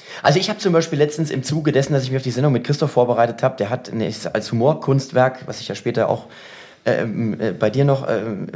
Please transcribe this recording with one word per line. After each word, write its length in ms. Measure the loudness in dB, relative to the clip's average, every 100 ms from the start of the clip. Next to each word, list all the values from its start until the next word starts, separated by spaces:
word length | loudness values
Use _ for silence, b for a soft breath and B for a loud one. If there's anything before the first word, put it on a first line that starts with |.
| B B
Also 160 | 2 4
ich 100 | 2
hab 100 | -2
zum 140 | 2
Beispiel 260 | 2 2 0
letztens 320 | 0 0 -4
im 120 | -4
Zuge 300 | -4 -2 2
dessen, 200 | 2 2
dass 120 | 0
ich 60 | 0
mich 60 | -4
auf 60 |
die 80 | -2
Sendung 240 | 0 2
mit 100 | 2
Christoph 280 | 0 0 2
vorbereitet 500 | 2 4 4 2 2
hab, 160 | -2 0
der 100 | -4
hat 240 | -4 -6
ein, 80 | -4
ist 340 | -4 -4 -4
als 160 | -4 -2
Humorkunstwerk, 960 | 2 2 2 0 0 2 2 2 0 -12
was 140 | -12
ich 80 | -10
ja 60 |
später 340 | -6 -4 0 0
auch, 160 | 0 -6 B B B B B -2
ähm, 520 | 0 0 -2 -2 -2
äh, 140 | -4
bei 160 | 0 0
dir 160 | 4
noch, 240 | 2 2 0
ähm, 380 | -2 -2 -6 -8